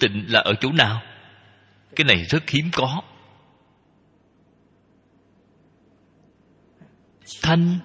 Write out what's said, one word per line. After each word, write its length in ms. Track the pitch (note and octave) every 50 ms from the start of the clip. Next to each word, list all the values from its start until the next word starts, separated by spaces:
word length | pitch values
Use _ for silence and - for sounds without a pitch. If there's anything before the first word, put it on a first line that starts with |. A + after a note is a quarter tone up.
tịnh 240 | C3 G#2+ G2+ G#2+ F#2 A2
là 120 | A2+ G#2+
ở 140 | - G2+ G#2 -
chỗ 120 | C3 C3
nào? 300 | D#3+ D#3 A#2+ G#2 A2 A2+ - - - - - - - - - - _ _ _ _ _ _ _ _ -
Cái 80 | - D3+
này 200 | C3+ G2 E2+ E2+
rất 260 | E2+ C#3+ D#3 - -
hiếm 200 | - D3 D#3 F3
có. 300 | - - B2+ B2+ C#3+ F#3+ - - - - - - _ _ _ _ _ _ _ _ _ _ _ _ _ _ _ _ _ _ _ _ _ _ _ _ _ _ _ _ _ _ _ _ _ _ _ _ _ _ _ _ _ _ _ _ _ _ _ _ _ _ _ _ _ _ _ _ _ _ _ _ _ _ _ _ _ _ _ _ _ _ - _ _ _ _ _ _ _ - - - -
Thanh 360 | - D#3+ E3 E3+ E3+ F3 F3+ F3